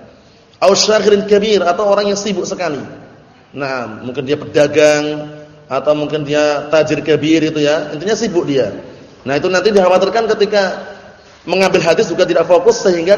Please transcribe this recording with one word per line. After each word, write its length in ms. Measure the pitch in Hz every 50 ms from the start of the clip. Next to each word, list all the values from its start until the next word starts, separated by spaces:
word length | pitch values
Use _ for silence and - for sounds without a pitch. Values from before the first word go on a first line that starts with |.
| - - - - _ _ _ _ _ _ _ -
Au 160 | - 180 196
syaghirin 480 | 196 - - 214 214 196 208 208 202 190
kabir, 400 | 202 208 202 196 226 214 190 180
atau 240 | 175 175 180 214 202
orang 240 | 196 196 208 202
yang 80 | 202 190
sibuk 240 | - 220 196 180 180
sekali. 400 | - 196 - 180 165 147 131 113 98 98 - - - - - - _ _ _ _ _ -
Nah, 480 | 135 143 135 131 127 120 110 107 104 104
mungkin 240 | 123 127 135 131 127
dia 80 | 147
pedagang, 1000 | 147 147 - - 147 147 147 147 151 151 151 151 147 151 151 151 151 151 151 151 151 - - - - - -
atau 240 | 131 135 135 151 151
mungkin 320 | 151 147 147 147 151 147 139
dia 400 | 147 151 151 147 147 143 135 -
tajir 320 | - 156 151 156 156 147
kabir 480 | - 160 151 143 143 156 160 160 151 156
itu 160 | 156 156 147
ya, 320 | 147 151 160 151 147 151
intinya 160 | 151 160 196
sibuk 320 | 220 208 233 214 165 170 147 143
dia. 280 | 143 131 117 101 92 92 - - - - - - - - -
Nah, 160 | 127 139 147
itu 80 | 147 185
nanti 240 | 185 180 175 214
dikhawatirkan 560 | 208 196 185 180 185 185 190 190 190 226 226 208 220
ketika 480 | 214 208 190 208 208 196 185 - - - - - - - - - - - - - - - 156
mengambil 320 | 175 185 190 185 185 180
hadis 320 | 160 170 160 165 226 -
juga 160 | 170 156 180 165
tidak 160 | 175 165 165
fokus, 400 | 165 180 170 170 - - - -
sehingga 320 | 202 180 170 165 175 202